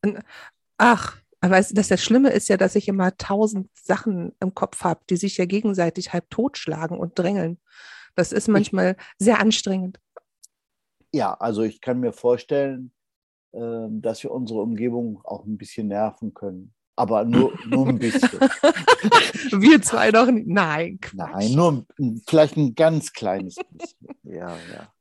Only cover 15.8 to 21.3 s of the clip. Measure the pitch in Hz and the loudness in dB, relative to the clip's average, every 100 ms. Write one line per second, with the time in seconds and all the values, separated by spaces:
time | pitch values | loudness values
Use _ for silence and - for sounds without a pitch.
15.8 | 107 101 107 - 110 - 101 92 98 _ | -6 -2 -4 -4 -14 -10 -12 -12 -18 _
16.8 | _ - 117 110 113 120 131 - 113 135 | _ -4 0 0 2 4 2 0 -4 0
17.8 | - 127 117 262 247 - 269 - 285 - | 0 0 0 0 0 2 0 4 2 2
18.8 | 170 494 208 466 - - 269 202 220 311 | 4 4 6 4 4 -4 -4 4 8 8
19.8 | - 226 110 220 247 233 220 185 170 151 | 6 0 4 6 4 2 2 0 0 -2
20.8 | 170 190 - 190 170 | -6 -8 -16 -12 -10